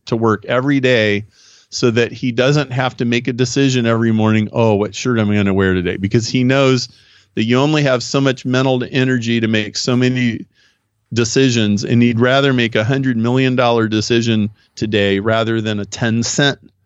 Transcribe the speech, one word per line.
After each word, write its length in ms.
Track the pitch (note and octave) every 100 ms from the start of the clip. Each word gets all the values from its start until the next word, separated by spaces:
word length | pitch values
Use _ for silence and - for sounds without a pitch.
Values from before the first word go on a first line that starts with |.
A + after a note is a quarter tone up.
| -
to 100 | A#2
work 280 | A2+ G#2
every 360 | - B2 C#3 C#3
day 440 | B2+ A#2+ G#2+ G2+ G#2+ _ - _ _
so 200 | - B2
that 200 | A2+ A#2
he 180 | A#2 B2+
doesn't 420 | A#2 B2+ D3 C3+
have 240 | B2+ C3 -
to 60 |
make 220 | A#2+ A#2+ B2+
a 60 |
decision 540 | B2 B2 C#3 C#3 B2+ A#2
every 260 | A2+ A2+
morning, 360 | A2 G#2+ A2 G#2+
"Oh, 220 | A#2+ A2+
what 200 | G2+ G2+
shirt 240 | - B2+ A#2
am 120 | G#2
I 60 | G#2
gonna 180 | G2
wear 180 | F#2+ F#2+
today?" 240 | F#2 F2 F#2+
Because 320 | G2 B2 A2+
he 160 | C3
knows 440 | B2+ C3+ C3 B2+ - - _ _ _
that 100 | -
you 140 | A2 B2
only 240 | D3 D#3
have 200 | C#3 B2
so 180 | - C#3+
much 240 | C3+ B2+
mental 400 | B2+ B2+ C3+ B2+ A#2+
energy 500 | C#3+ C3 B2+ A2+ A#2
to 80 | A2+
make 300 | A2 G#2 -
so 180 | - B2
many 480 | B2+ B2+ B2 G#2+ - _ _ _ _ _ -
decisions, 680 | A2+ A2+ C3+ C3+ A#2 G#2 G#2
and 200 | - A#2+
he'd 180 | A#2+ A2+
rather 320 | B2 C3+ C#3
make 220 | B2+ A2+
a 100 | A2+
hundred 320 | G#2+ C#3 C3 A2+
million 400 | A#2 B2+ C3 B2+
dollar 320 | B2 A#2 G#2+
decision 640 | G#2+ - A#2 A#2 A2 G#2 - _
today 440 | - A2 G#2 G2+ G2
rather 440 | A2 A2+ A2+ A2+
than 180 | A2 G#2
a 60 | G2
ten 360 | - A#2 A#2
cent 360 | A2+ - C#3+ - - _